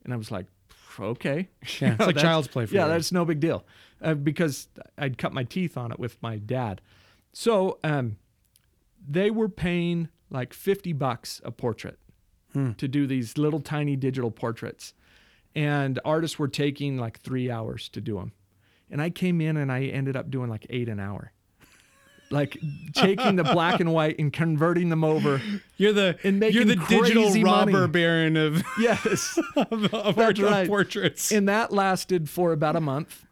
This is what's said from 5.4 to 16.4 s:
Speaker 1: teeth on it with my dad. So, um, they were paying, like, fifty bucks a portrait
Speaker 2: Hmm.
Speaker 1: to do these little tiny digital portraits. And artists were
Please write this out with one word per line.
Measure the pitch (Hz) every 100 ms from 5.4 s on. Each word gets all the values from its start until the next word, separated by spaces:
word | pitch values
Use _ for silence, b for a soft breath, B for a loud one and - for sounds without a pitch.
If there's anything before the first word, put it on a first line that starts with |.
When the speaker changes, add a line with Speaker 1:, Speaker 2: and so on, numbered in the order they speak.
Speaker 1:
teeth | 123 185 170 135
on | 120
it | -
with | 120 -
my | 113 110
dad. | 104 127 113 110 b b b b b
So, | - 233 208 190 -
um, | 156 147 120 107 _ _ _ _ _ _ _ _ 139
they | 160 208
were | 226 220
paying, | - 175 175 170 170 160 _ -
like, | 131 127
fifty | - 190 196 180
bucks | 143 135 117 - -
a | -
portrait | - 123 107 - - _ _ _ _ _
Speaker 2:
Hmm. | 139 131
Speaker 1:
to | 110 139
do | 143 139
these | 131 113 151
little | 151 151
tiny | - 151 147 135
digital | 135 127 120
portraits. | - 117 117 113 - - _ b b b b b
And | 160 147 147 135 127
artists | - 160 160
were | -